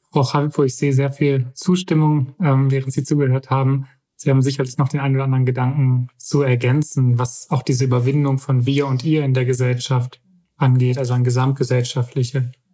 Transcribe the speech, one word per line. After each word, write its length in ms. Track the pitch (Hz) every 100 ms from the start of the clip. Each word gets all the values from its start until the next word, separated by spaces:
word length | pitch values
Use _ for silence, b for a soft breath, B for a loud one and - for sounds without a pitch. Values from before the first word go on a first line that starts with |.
| _
Frau 140 | 151
Chavipo. 400 | 131 147 147 151
Ich 120 | 135 -
sehe 160 | 143
sehr 200 | 135 139
viel 380 | 135 147 135 127
Zustimmung, 800 | - - 180 185 156 151 151 131 -
ähm, 300 | 165 135 135
während 220 | 135 131
Sie 120 | 139
zugehört 460 | - 147 135 131 -
haben. 360 | 135 135 135 135 B _ _
Sie 100 | 139
haben 120 | 135
sicherlich 340 | 131 135 131 -
noch 100 | 135
den 100 | 147
einen 160 | 139
oder 100 | 135
anderen 220 | 135 131 127
Gedanken 640 | 127 127 143 131 123 123 -
zu 260 | - 143
ergänzen, 800 | 139 120 123 143 147 - 123 120
was 260 | 123 - -
auch 120 | 135
diese 220 | - 123
Überwindung 540 | 131 123 123 147 139 135
von 280 | - 127 120
wir 220 | 139 139
und 160 | 131
ihr 200 | 160 156
in 80 | 139
der 120 | 127
Gesellschaft 760 | 127 127 127 123 - 127 123 - _ _ _ _
angeht, 420 | 135 127 123 123
also 160 | 123
an 80 | 123
gesamtgesellschaftliche, 1300 | 123 123 131 139 127 123 120 131 120 143 120 139 123 - _